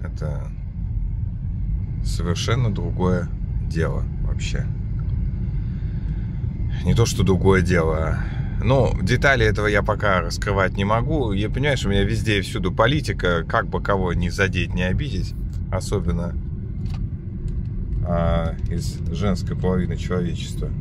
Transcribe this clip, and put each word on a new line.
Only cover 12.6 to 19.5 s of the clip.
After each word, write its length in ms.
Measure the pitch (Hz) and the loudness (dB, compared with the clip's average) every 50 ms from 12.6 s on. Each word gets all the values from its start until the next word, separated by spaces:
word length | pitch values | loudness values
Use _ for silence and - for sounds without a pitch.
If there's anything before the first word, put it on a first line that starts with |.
| 87 90 - | 0 0 2
политика, 720 | - 110 120 143 156 123 - 95 - - 90 87 85 80 - | 4 4 4 4 2 0 -2 -2 0 2 2 2 2 0 0
как 220 | - 117 101 - | 0 0 0 0
бы 120 | - 90 | -4 -4
кого 300 | - - 101 98 92 90 | 0 0 0 2 2 0
ни 160 | 85 85 87 87 | 0 0 0 0
задеть, 460 | - - 98 95 90 92 87 - - | 2 2 0 2 2 0 -2 0 0
ни 80 | 92 | 0
обидеть. 520 | 90 92 92 - 147 139 98 95 90 - - - - - - - - - | 0 2 2 0 0 -2 -2 -4 -4 -4 -6 -6 -6 -4 -4 -6 -4 -4
Особенно, 640 | - 92 90 - 110 101 87 85 85 85 85 85 80 - - - - - - - - - - - - - - - - - - - - - - - - - - - - - - - - - - | -4 -4 -2 -2 -2 0 0 0 0 0 -2 -2 -4 -4 -4 -4 -6 -6 -6 -6 -6 -4 -4 -4 -4 -4 -4 -4 -6 -8 -8 -8 -8 -6 -4 -4 -4 -2 -4 -4 -4 -4 -4 -2 -2 -2 0
а, 480 | 85 87 85 85 85 82 82 82 - - - - - | 0 0 2 2 2 2 2 0 0 -2 -2 -2 -2
из 300 | 92 85 - - - - - 87 82 | -2 -2 -2 -2 -4 -2 -4 -4 -2
женской 420 | 78 101 101 90 85 - - | 0 0 0 0 0 -2 -4